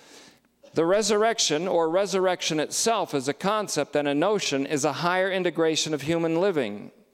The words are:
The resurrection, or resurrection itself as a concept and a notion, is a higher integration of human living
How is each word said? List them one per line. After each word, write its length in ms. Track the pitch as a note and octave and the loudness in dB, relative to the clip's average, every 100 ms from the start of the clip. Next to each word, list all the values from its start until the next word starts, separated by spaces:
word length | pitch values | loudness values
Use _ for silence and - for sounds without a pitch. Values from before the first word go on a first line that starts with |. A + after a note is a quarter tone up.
| - - - - _ _ - - | -20 -20 -20 -20 _ _ -8 -2
The 100 | E3 | 2
resurrection, 840 | G3+ G3+ G#3 A3+ A3+ - D3+ F#3 | 2 2 2 2 2 0 0 0
or 200 | F3 D#3+ | 0 2
resurrection 720 | F3 G3+ F#3+ F#3 F3 - D#3 | 2 0 0 0 0 -2 -2
itself 540 | C#3 - A3+ A3 E3+ | -2 -2 0 0 0
as 140 | C#3+ B2+ | -2 -2
a 60 | |
concept 600 | C#3 F#3+ G#3+ F#3+ - C#3 D3 | -2 0 0 0 -2 -2 0
and 120 | C#3+ | 0
a 80 | C#3+ | 2
notion, 500 | F3+ G#3 - C#3 C#3 | 2 0 0 -2 -2
is 180 | D3 | 0
a 100 | D3 | 0
higher 380 | C3+ E3+ F#3 F#3+ | 0 0 0 0
integration 640 | F#3 F3 D#3+ D#3+ D3+ D#3+ | 0 -2 0 0 0 -2
of 80 | D3+ | -4
human 400 | C#3 E3 E3 E3 | -2 0 0 0
living 500 | G3+ D#3+ A2+ G#2 F#2+ - _ | 0 0 -2 -6 -14 -20 _